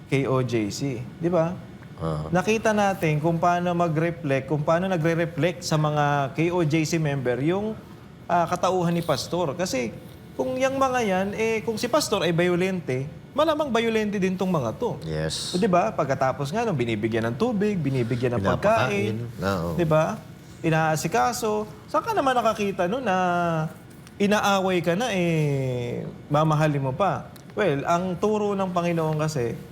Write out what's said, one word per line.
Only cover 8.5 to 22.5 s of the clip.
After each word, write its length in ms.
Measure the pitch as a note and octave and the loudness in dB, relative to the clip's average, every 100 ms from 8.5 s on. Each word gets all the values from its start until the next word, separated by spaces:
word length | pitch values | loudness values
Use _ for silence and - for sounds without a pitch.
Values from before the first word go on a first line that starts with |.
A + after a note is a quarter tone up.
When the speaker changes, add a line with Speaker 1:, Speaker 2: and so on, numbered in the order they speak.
| F3+ F#3 F#3 E3+ | 0 2 2 2
Speaker 1:
ni 80 | E3+ | 0
Pastor. 540 | E3 C3+ - E3+ E3 | 0 -2 -2 -2 -2
Kasi 400 | C3 F#3+ C4 A#3 - - - - | -2 -2 -2 -4 -8 -18 -20 -14
kung 220 | - B3+ C4 | -4 -4 0
yang 200 | C4 C4+ | 0 2
mga 240 | C4+ B3+ | 2 2
yan, 260 | A3 F#3 G3 | 2 2 0
eh, 300 | G3+ A3+ A3 | -2 0 0
kung 160 | G#3+ G#3+ | -2 -4
si 80 | A#3+ | 0
Pastor 340 | - - G3+ | 0 2 0
ay 120 | E3 | 2
bayolente, 760 | E3+ F3+ F3 F#3+ F#3 - B2+ C#3+ - - | 2 2 2 0 -2 -4 -4 -4 -12 -6
malamang 400 | C4 D#4+ D4 D4+ | 0 2 2 2
bayolente 480 | A3+ A#3 A3 G#3+ G3+ | 2 2 0 0 0
din 160 | F#3 | 0
tong 160 | F#3 F#3+ | 0 0
mga 260 | F3 A#2 - | 2 0 -2
to. 220 | A3+ C3+ | -4 -4
Speaker 2:
Yes. 520 | D#2+ D#2 D#2 - - | -6 -2 -2 -4 -4
Speaker 1:
O, 80 | F3+ | 0
di 80 | G#3 | 4
ba? 180 | F3 G#3+ | 4 2
Pagkatapos 600 | G#3+ C#3 C3 C3 - C#3 | 0 -2 2 0 0 -4
nga, 160 | G#3 A#3 | -2 0
nung 100 | D3 | 0
binibigyan 480 | A#2 A2 A2+ A2+ | 0 0 0 0
ng 120 | A2+ A#2+ | 0 0
tubig, 400 | A#3+ G#3+ G#3 G3 | 0 2 0 0
binibigyan 560 | C#3+ C3 A#2 B2 B2 | 0 0 0 0 0
ng 80 | A#2 | 0
Speaker 2:
Pinapakain. 720 | F#2+ F2 G3+ A3+ B2 G3+ A2 A2 | 0 2 2 2 2 0 -2 -4
Speaker 1:
pagkain. 0 | A#2 - | -8 -4
Speaker 2:
Oo. 280 | G2 F#2+ E2+ | -2 0 -2
Speaker 1:
Di 140 | D#2+ E3 | 0 2
ba? 320 | D#3 F3 G#3+ - - - - | 4 2 -2 -12 -20 -20 -4
Inaasikaso. 1040 | E3 D#3+ D#3+ D#3 E3+ A3+ B3 A3+ A3 G#3+ G#3+ - - | 0 2 2 0 0 2 2 0 -2 -2 -4 -12 -2
Saan 160 | D4+ | -2
ka 100 | A#4 | 0
naman 220 | G4+ C4+ | 0 2
nakakita 500 | B3 A3 | 2 2